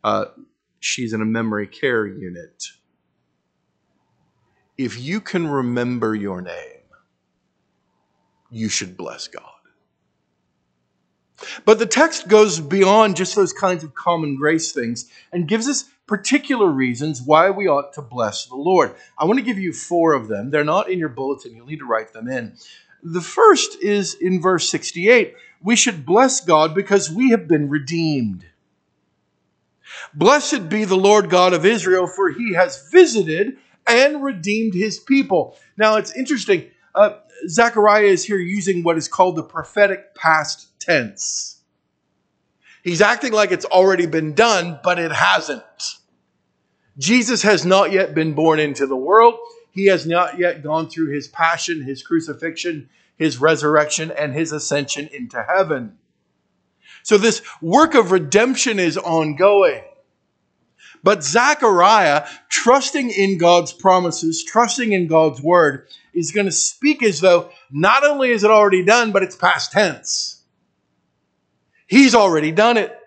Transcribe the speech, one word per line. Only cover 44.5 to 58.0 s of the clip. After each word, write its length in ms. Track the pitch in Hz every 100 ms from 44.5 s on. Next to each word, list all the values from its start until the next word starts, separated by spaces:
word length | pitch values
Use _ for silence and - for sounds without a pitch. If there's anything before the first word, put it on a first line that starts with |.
| 202 170 151
but 160 | 180 175
it 120 | 165
hasn't. 520 | 143 180 151 131 127 - _ - - _ _ _ _ _ _ _ _ _ -
Jesus 440 | 139 247 226 220
has 240 | 196 185 160
not 260 | 190 175
yet 220 | - -
been 200 | 151 160
born 260 | 147 160 156
into 260 | 151 135 135
the 100 | 131
world. 440 | 139 214 233 233 - - _
He 140 | 185 196
has 200 | 180 147
not 320 | 170 180 180
yet 240 | 175 175
gone 280 | 147 156 160
through 240 | 165 156
his 140 | 143 139
passion, 560 | - 165 165 - 165
his 200 | 131 131
crucifixion, 880 | - 165 160 135 165 160 175 156 - _ _ _
his 240 | 160 123
resurrection, 720 | 151 151 147 151 151 - 160
and 220 | 139 147
his 180 | 135 160
ascension 560 | 151 - 143 139 139 147
into 280 | 139 120 123
heaven. 560 | 110 185 170 143 113 _ _ _ _ _ _ _ _ _ _ -
So 140 | - 214
this 240 | 226 - - -
work 340 | 165 226 320
of 160 | 277